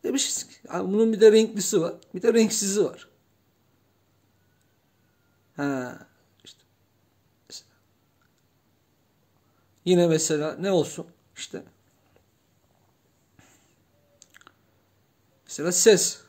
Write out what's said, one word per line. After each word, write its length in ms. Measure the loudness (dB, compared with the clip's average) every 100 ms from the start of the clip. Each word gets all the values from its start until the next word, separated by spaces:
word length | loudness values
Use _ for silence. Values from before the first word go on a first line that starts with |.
Demişiz 440 | -4 -4 -4 -8 -12
ki, 80 | -20 -10
"Ya 140 | -8 -4
bunun 260 | 0 0
bir 80 | 6
de 100 | 6
renklisi 500 | 8 2 -2 -2 -2
var, 140 | -2 -8 _ -2
bir 60 |
de 120 | 2
renksizi 520 | 2 2 0 -4 -2 -2
var." 240 | -4 -20 _ _ _ _ _ _ _ _ _ _ _ _ _ _ _ _ _ _ _ _ _ _ _ _ -8
Ha, 520 | -6 -6 -10 -14 -20 _ _ _
işte. 200 | -20 -20 _ _ _ _ _ _ _ _ _
Mesela. 200 | -20 _ _ _ _ _ _ _ _ _ _ _ _ _ _ _ _ _ _ _ _ _ _ 0
Yine 220 | 2 4
mesela 480 | 2 0 -4 -4 -6
ne 160 | -2
olsun? 360 | -2 -2 -8 -18 _ _ -20
İşte. 280 | -16 -16 -20 _ _ _ _ _ _ _ _ _ _ _ _ _ _ _ _ _ _ _ _ _ _ _ _ _ -20 -20 -20 _ _ _ _ _ _ _ _ _ _
Mesela 260 | -8 -4
ses. 500 | 2 4 4 2 -8